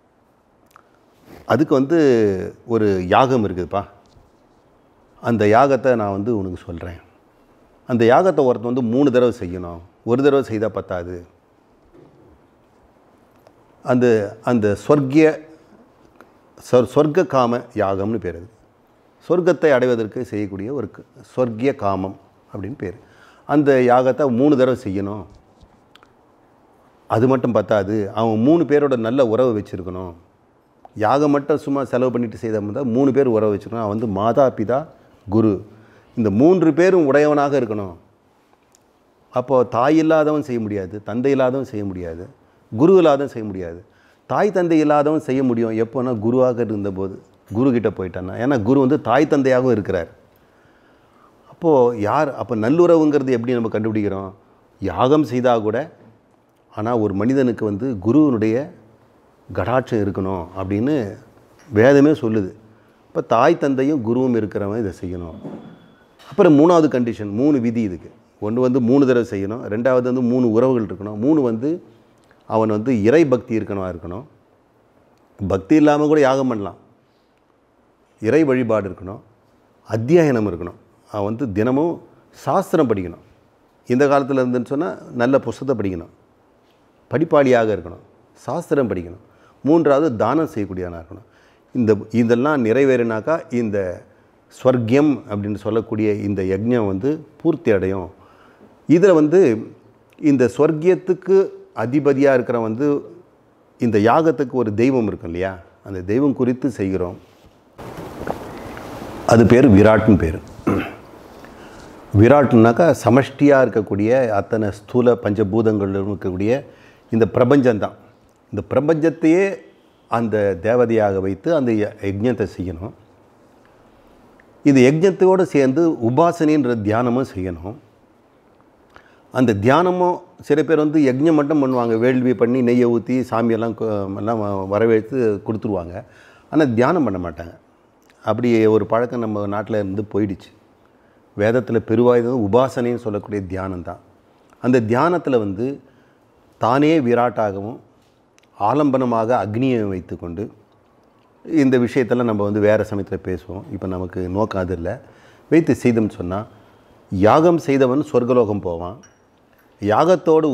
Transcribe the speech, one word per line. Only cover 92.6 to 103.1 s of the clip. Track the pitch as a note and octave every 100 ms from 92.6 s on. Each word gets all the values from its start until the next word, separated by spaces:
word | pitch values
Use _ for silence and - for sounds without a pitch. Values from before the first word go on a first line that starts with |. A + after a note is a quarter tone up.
நிறைவேறினாக்கா | A2 B2 C#3 B2+ A#2 A2 G#2 D#3+ -
இந்த | A#2+ A2+ G2 F#2 F2+ - _ _ _ _ -
ஸ்வர்க்கியம் | B2+ B2+ A2 C3+ D3+ A2+ G#2+
அப்படின்னு | G#2 G2+
சொல்லக்கூடிய | G2+ G#2+ A2+ G#2 G#2+ G#2+
இந்த | G#2 G#2 G2
யஜ்ஞம் | F#2+ F#2+ A2+ B2 G2+
வந்து | F#2+ C3 D#3 - _
பூர்த்தி | E3 D#3+ -
அடையும். | G2 F#2+ F#2+ E2+ - _ _ _ _ - _ -
இதுல | E3 G3
வந்து | D#3+ D3+ F3+ D#3 A2 - - _ _ _ -
இந்த | D3+ C3+ A#2+ -
ஸ்வர்க்கியத்துக்கு | D3+ D3+ F3 F3+ - F3+ - F#3+ F3 - - -
அதிபதியா | A#2 D3 C#3+ C3 C#3
இருக்கிற | C3 A#2 A#2+
வந்து | A2+ A2 D3 C#3+ -